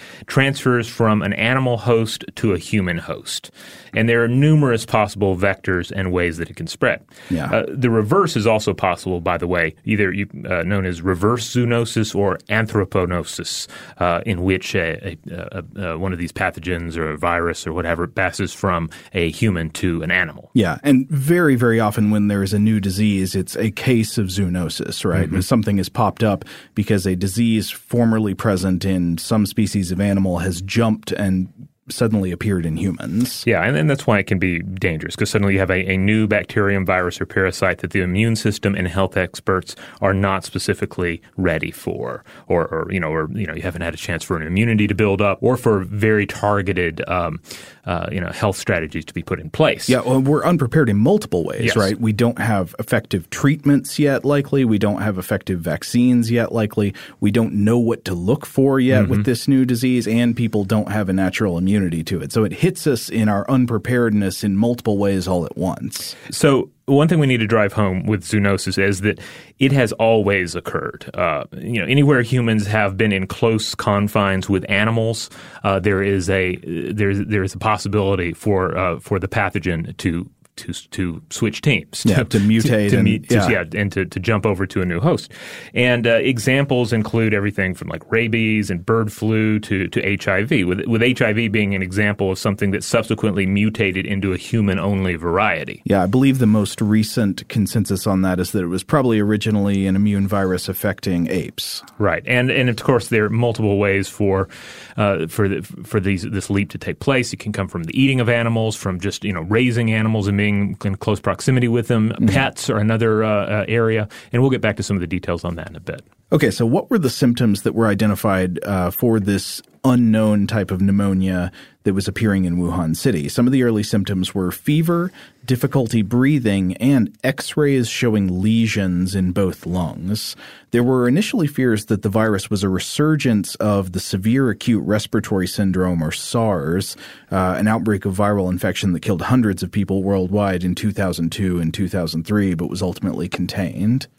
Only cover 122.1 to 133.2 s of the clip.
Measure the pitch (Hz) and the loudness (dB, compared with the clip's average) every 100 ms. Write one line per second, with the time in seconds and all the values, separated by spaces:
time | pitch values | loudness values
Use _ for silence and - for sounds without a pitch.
122.1 | - 110 98 90 87 87 87 80 80 135 | 0 2 2 2 0 0 0 -2 0 0
123.1 | 90 71 - 123 135 123 107 104 107 95 | 0 -2 0 2 4 2 2 0 -2 0
124.1 | 95 90 98 90 - - 151 165 170 180 | -2 -2 -2 -2 -4 0 0 2 0 -2
125.1 | - - _ - 127 - 139 113 117 98 | -8 -20 _ -4 -2 0 0 0 0 2
126.1 | 120 135 151 110 98 92 90 123 139 101 | 2 4 2 2 0 0 0 2 4 2
127.1 | - 127 135 - - 143 135 117 - 123 | -2 -4 -4 -4 0 2 2 0 0 0
128.1 | 107 95 90 104 113 113 104 95 87 92 | 2 0 0 2 2 2 0 0 0 0
129.1 | 98 90 90 95 - 85 90 82 - 90 | 0 0 0 -2 -2 -4 -4 -4 -6 -6
130.1 | 107 - - - - - 117 120 131 123 | -4 -6 -14 -18 -20 -2 2 4 4 4
131.1 | 147 214 233 147 - 123 107 - 104 107 | 2 2 0 -2 2 2 2 0 0 2
132.1 | 107 110 98 - 104 98 92 - - 151 | 2 2 0 -2 -2 0 0 -2 0 2
133.1 | 156 | 2